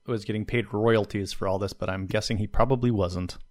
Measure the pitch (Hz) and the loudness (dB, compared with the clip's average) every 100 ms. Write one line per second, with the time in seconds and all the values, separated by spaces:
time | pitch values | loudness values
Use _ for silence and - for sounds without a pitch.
0 | - 113 98 107 107 120 101 107 113 113 | -6 -6 -4 -4 -2 -2 -2 2 4 4
1 | 101 104 95 - 98 95 95 - 101 95 | 2 -2 -4 -2 0 0 -2 -4 -4 -4
2 | 95 107 - 101 104 - 123 131 123 107 | -2 -2 0 -2 0 2 4 4 2 2
3 | 87 92 90 - - | 0 -2 -6 -8 -16